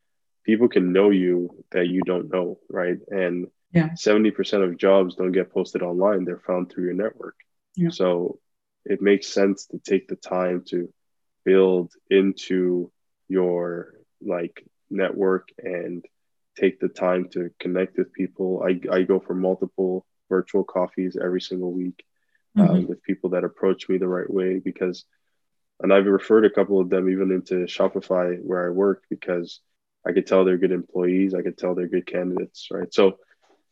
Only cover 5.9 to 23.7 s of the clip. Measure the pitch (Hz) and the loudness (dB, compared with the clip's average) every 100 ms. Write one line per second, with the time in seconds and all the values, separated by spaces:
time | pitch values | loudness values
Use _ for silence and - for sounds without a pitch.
5.9 | 87 98 101 90 90 - 90 90 - 90 | 0 0 0 -2 -8 -4 -4 -4 -6 -6
6.9 | 90 107 - - - _ _ _ - 170 | -4 -6 -6 -16 -18 _ _ _ -2 -2
7.9 | 165 185 87 - - _ _ _ _ - | 0 0 0 -2 -8 _ _ _ _ -6
8.9 | 131 - 98 - - 98 98 - - - | 0 4 2 2 0 0 0 -6 -12 -2
9.9 | 98 - 92 - 92 92 90 - 87 87 | -2 -2 -12 -6 -2 -2 -4 -4 -8 -8
10.9 | _ _ _ _ _ - 95 95 92 85 | _ _ _ _ _ 2 6 6 2 -2
11.9 | _ - 98 98 95 - 92 90 90 87 | _ 0 2 2 -2 -4 -2 0 -2 -4
12.9 | _ _ _ - 95 90 87 87 85 90 | _ _ _ -4 0 0 0 -4 -8 -12
13.9 | _ _ _ - 90 85 - - _ - | _ _ _ -6 -6 -6 -12 -20 _ -10
14.9 | 98 95 - 95 92 - - - 90 87 | -4 -4 0 0 0 -4 -14 -8 -8 -8
15.9 | 87 - _ _ _ _ - 98 - 92 | -10 -14 _ _ _ _ 0 0 0 -6
16.9 | - 92 90 90 - 87 - 90 90 95 | -2 -2 0 -2 -6 -8 -8 -6 -4 -4
17.9 | - 92 - 92 - 95 92 92 92 - | -2 -6 -4 -6 -4 -4 -2 -2 -2 -2
18.9 | 92 92 95 - 92 92 92 - - 92 | 0 2 0 0 -2 0 -2 -4 -4 -4
19.9 | 92 - _ - 95 90 101 92 92 90 | -4 -8 _ -4 -2 0 -2 -2 -2 -4
20.9 | - 92 90 92 90 - 92 90 90 90 | -2 -6 -4 -4 -4 -6 -6 -6 -6 -6
21.9 | - - _ _ _ _ 208 - 185 175 | -10 -20 _ _ _ _ 2 4 4 0
22.9 | - - 95 - - 90 - 98 | -6 -6 -4 -2 -2 -4 -2 -2